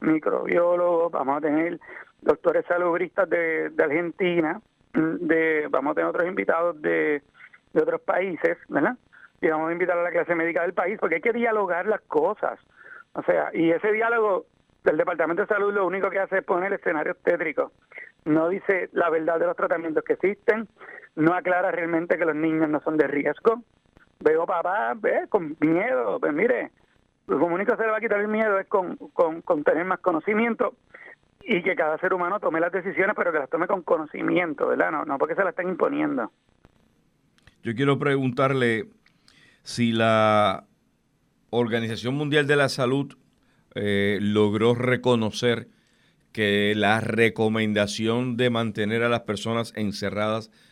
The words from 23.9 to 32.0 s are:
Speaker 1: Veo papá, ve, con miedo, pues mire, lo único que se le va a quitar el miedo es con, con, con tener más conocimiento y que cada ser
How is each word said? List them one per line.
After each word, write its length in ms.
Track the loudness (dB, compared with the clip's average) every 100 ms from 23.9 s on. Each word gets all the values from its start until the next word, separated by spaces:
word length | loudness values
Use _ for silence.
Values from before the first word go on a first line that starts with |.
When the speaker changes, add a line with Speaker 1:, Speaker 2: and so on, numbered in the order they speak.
| _ _ -2
Speaker 1:
Veo 220 | 0 2
papá, 480 | 0 -2 -2 -2 -2
ve, 320 | -2 -2 -2 0
con 260 | -2 -2 -2
miedo, 580 | 0 0 0 -2 -2 -2
pues 140 | -2
mire, 360 | 0 0 0 -4 _ _ _ _ _ -4
lo 160 | 0 0
único 260 | 0 -2
que 60 | 0
se 60 |
le 60 | 0
va 40 | -2
a 40 |
quitar 200 | -2 -2
el 80 | 0
miedo 300 | 0 0 0
es 80 | 0
con, 300 | -2 -2 -6 -6
con, 260 | 0 0 0
con 240 | -2 0
tener 220 | 2 2 0
más 140 | -2
conocimiento 720 | 0 0 0 0 0 0 -2 -4 _ -20 -20 -20 _ _
y 200 | -2 -2
que 120 | 0
cada 220 | 0 0
ser 160 | 0